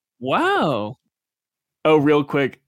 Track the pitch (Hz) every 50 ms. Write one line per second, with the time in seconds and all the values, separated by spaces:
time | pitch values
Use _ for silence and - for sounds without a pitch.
0 | _ _ _ _ 240 131 147 202 320 370 403 381 254 165 135 104 104 107 127 -
1 | _ _ _ _ _ _ _ _ _ _ _ _ _ _ _ _ - 156 156 156
2 | 139 147 151 147 143 143 - 147 139 127 - - _